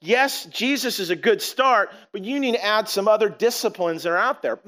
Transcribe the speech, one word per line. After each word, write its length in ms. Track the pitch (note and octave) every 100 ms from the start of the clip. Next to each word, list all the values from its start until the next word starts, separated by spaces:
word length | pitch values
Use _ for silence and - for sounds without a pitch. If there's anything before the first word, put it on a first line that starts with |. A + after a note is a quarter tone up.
yes, 460 | D#3+ B3 C4+ - E3
Jesus 520 | - B3 C#4 A#3+ G3+
is 120 | F3
a 60 | F3
good 240 | A#3 G3+
start, 520 | - - C4+ A3 F#3+ - -
but 140 | G3+
you 160 | G3+ C#4+
need 120 | C4
to 120 | A3+
add 240 | G3+ G#3+ G#3
some 180 | G#3 G3+
other 220 | G#3+ G#3+
disciplines 720 | - A3+ - A3 F3 E3+ D#3+
that 80 | E3+
are 60 | F3
out 260 | B3 -
there, 160 | B2 -